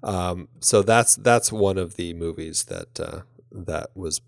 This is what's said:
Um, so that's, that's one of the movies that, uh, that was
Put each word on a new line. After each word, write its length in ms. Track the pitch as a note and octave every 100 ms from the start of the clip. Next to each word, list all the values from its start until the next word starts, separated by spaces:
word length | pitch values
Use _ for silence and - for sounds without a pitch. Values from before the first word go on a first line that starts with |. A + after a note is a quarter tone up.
Um, 460 | - F#2+ F2+ F2+ E2+ _
so 220 | - A2
that's, 340 | G2 A2+ A2+ -
that's 380 | A#2+ A#2+ -
one 240 | A2 G2+ F#2+
of 180 | F2+ -
the 180 | F2
movies 520 | E2+ E2+ D#2+ D#2+ - -
that, 340 | G1+ G1+ -
uh, 220 | G1+ D#2+ - _ _
that 380 | - F2+ D#2+ - -
was 240 | F2 D#2